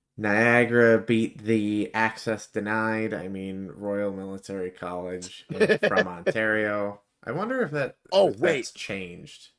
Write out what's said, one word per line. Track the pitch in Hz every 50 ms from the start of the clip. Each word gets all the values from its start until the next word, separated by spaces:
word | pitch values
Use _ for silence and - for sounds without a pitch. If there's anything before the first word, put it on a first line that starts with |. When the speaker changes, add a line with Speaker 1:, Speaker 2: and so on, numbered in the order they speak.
| _ _ -
Speaker 1:
Niagara | - 107 104 101 110 117 120 120 120 120 113 120 120 117 113 113 113
beat | 113 - 117 113 113 110 - -
the | 104 107 113 110 104 104 107 104 101 - -
access | 110 113 107 - - - 117 110 104 -
denied, | - - 107 101 107 110 110 110 113 110 110 110 107
I | 107 85 90
mean, | 95 98 95 95 98 95 95 98 90 -
Royal | 95 101 101 101 101 101 101
Military | 95 95 95 95 98 95 - - 98 95 90 90
College | - - 90 87 90 90 90 90 92 90 90 - - - - -
in, | - - 214 214 214 -
Speaker 2:
<laughs> | 214 202
Speaker 1:
from | - 220 196
Ontario. | - 180 - - - - 110 110 107 107 107 107 104 104 104 101 101 104 - _ _ _ _ -
I | -
wonder | 127 170 208 233 262 262
if | 202 147
that, | 147 147 135 - - _ _ -
Speaker 2:
Oh, | - 196 196 156
Speaker 1:
if | 101 107
Speaker 2:
wait. | 151 175 156 127
Speaker 1:
that's | 110 -
changed. | - - - - 101 98 92 87 87 92 - - - - - - _